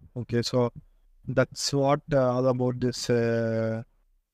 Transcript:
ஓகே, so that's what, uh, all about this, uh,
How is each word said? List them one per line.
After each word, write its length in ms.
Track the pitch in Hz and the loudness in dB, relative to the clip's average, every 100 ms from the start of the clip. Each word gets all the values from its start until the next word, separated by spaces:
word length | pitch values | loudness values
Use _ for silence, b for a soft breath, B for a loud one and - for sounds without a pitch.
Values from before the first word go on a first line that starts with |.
| - | -14
ஓகே, 260 | 123 113 117 | -12 -4 -2
so 260 | 113 127 120 - - _ _ _ - | 0 0 0 -4 -18 _ _ _ -2
that's 300 | 127 123 - - | 0 0 -2 -4
what, 300 | 143 135 147 - | 0 2 0 0
uh, 180 | 139 127 | 2 2
all 180 | 123 131 | 2 2
about 360 | 127 127 123 | 2 0 0
this, 300 | 123 - - | -2 -2 0
uh, 720 | 120 117 117 113 113 113 113 120 _ _ _ _ | 2 2 0 0 0 -2 -4 -8 _ _ _ _